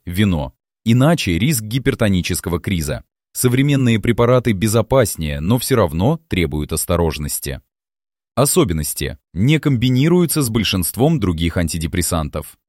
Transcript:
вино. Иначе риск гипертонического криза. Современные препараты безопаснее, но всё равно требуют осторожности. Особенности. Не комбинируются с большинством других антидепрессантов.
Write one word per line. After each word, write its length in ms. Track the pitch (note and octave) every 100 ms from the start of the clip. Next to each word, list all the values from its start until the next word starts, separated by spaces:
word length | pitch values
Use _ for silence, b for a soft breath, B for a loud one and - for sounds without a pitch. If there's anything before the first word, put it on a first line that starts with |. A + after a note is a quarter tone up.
| -
вино. 480 | F2 G#2+ E2 C2+ _ _ _ A2+
Иначе 540 | A#2+ C#3+ E3+ - E2+
риск 240 | D#3 C3
гипертонического 960 | G#2+ B2+ C#3 - G#2+ F#2 - F2 F#2 E2+
криза. 440 | - F#2 D2 C2+ - _ _
Современные 680 | - B2 B2+ C#3+ C#3 B2 A2
препараты 540 | A#2 A#2 A#2+ B2+ A#2+
безопаснее, 840 | G2 G#2+ A2+ - C3+ A2+ - D#2 C#2+
но 180 | E2 B2
всё 180 | - B2+
равно 420 | F2+ D#2+ A2 E3 -
требуют 460 | F#2 D#2+ D2+ D2+
осторожности. 880 | E2 - F2 E2 C#2 D2 - C#2 C2 _ _ _ _ _ _ _ -
Особенности. 800 | D3 F3+ B2+ D#2+ D2 - C#2 B1+ _
Не 260 | E2 A#2+ D#3
комбинируются 840 | D3+ B2 B2+ B2+ D#3 F3+ E3+ D#3
с 80 | B2+
большинством 720 | A2 F#2+ G2 F2 - C#3+ D#3+
других 380 | F#2+ D#2+ E2 F#2
антидепрессантов. 1000 | E2+ E2 D#2+ F2+ E2+ E2+ D2+ D2+ - _